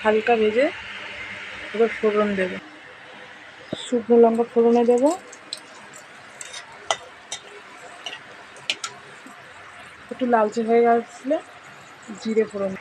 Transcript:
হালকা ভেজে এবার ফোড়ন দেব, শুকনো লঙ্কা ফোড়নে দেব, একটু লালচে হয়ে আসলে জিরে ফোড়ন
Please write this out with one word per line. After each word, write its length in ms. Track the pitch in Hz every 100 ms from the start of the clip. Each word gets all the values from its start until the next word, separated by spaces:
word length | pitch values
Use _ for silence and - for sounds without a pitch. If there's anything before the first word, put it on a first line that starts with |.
হালকা 300 | 220 220 214 233
ভেজে 240 | 214 214 294 - - - - - - - - - -
এবার 160 | 208 226 -
ফোড়ন 320 | 214 208 208 196
দেব, 120 | 185 190 - - - - - - - - - - - - -
শুকনো 300 | 240 214 233
লঙ্কা 220 | 233 226 233
ফোড়নে 320 | 233 233 240 233
দেব, 120 | 240 277 359 - - - - - - - - - - - - - - - - - - - - - - - 415 - - - - - - - - - - - - - - - - - - - - - - - - -
একটু 140 | 226 254
লালচে 280 | 233 214 233 226
হয়ে 140 | 233 233 233
আসলে 420 | 226 - 262 320 - - - - - - - 196
জিরে 220 | 220 220 214
ফোড়ন 200 | 202 196 190